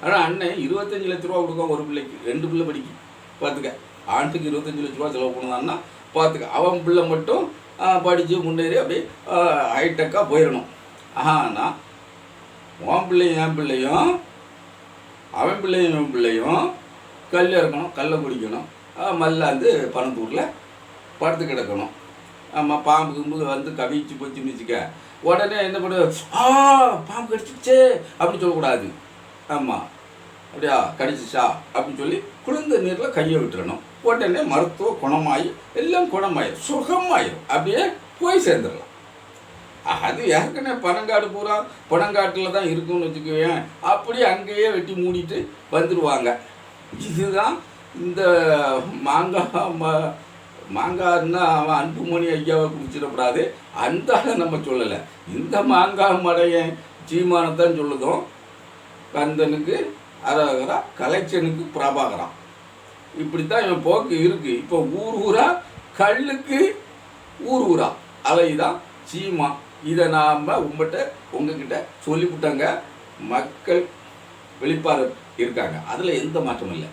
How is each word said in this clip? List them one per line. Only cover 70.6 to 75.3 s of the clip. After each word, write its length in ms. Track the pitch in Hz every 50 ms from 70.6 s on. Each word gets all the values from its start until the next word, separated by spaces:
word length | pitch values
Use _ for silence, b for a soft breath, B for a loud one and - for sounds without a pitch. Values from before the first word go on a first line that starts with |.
| - - 147 156 156 160 - - 277 - - - - -
உங்ககிட்ட 440 | - - 294 151 156 - - - - - - - - - -
சொல்லிவிட்டாங்க. 580 | 151 156 165 175 175 160 151 156 151 139 131 151 - - - - - - - - - - -
மக்கள் 640 | 101 104 120 127 131 - - - - - 175 175 180 - - - - - - - - - - - - - - -
விழிப்பார 380 | 127 147 160 156 - 160 147 135 127 127 - - - -